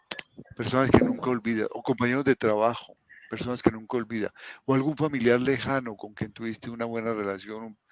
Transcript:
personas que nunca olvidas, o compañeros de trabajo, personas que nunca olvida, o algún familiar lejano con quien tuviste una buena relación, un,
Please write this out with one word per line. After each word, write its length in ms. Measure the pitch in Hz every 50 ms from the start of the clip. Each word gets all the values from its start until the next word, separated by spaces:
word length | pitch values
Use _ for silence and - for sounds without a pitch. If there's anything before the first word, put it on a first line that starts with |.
| _ _ - - - _ _ 107 - - -
personas 360 | - 117 113 123 131 135 123
que 120 | - -
nunca 280 | 123 127 120 117 - 127
olvidas, 380 | 127 117 104 113 117 107 104 -
o 100 | - -
compañeros 420 | - - 131 - 127 120 127 139 139
de 120 | 135 127
trabajo, 580 | - - 110 107 107 110 113 120 - - - - _ _ _ - - - -
personas 340 | 120 107 - 123 123 120
que 80 | - -
nunca 260 | 113 110 110 - 131
olvida, 360 | 120 113 107 117 110 101 - - - - - - - _
o 100 | - 135
algún 220 | 135 135 151 147
familiar 440 | 131 151 151 143 127 113 117 120 123
lejano 560 | 127 135 135 127 - 135 139 135 127 117 104
con 180 | - - 107 104
quien 180 | - - 104
tuviste 380 | - - 113 113 110 - - 117
una 140 | 117 117 117
buena 280 | 117 117 117 110 113 113
relación, 480 | 107 101 98 98 95 95 104 107 110
un, 160 | 117 110 104 - _ _